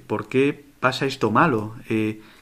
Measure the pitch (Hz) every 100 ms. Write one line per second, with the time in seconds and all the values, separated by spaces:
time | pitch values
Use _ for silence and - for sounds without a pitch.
0 | - 107 - 127 139 151 - - 127 127
1 | 139 131 113 110 165 113 107 113 - 110
2 | 110 107 - -